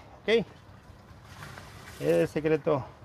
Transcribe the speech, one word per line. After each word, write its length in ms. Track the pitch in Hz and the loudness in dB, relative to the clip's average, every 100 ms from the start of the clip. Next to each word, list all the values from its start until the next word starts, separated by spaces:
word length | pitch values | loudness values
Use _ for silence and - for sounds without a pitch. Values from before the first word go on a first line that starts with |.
| - - | -20 -6
¿ok? 240 | - 226 - - - - - - - - - - - - - - - - | 2 2 2 -8 -20 -20 -20 -20 -20 -20 -20 -16 -16 -16 -18 -18 -16 -2
Es 80 | 147 | 2
el 200 | 170 160 | 4 2
secreto 560 | 160 156 156 160 143 - - | 0 2 2 2 0 0 -14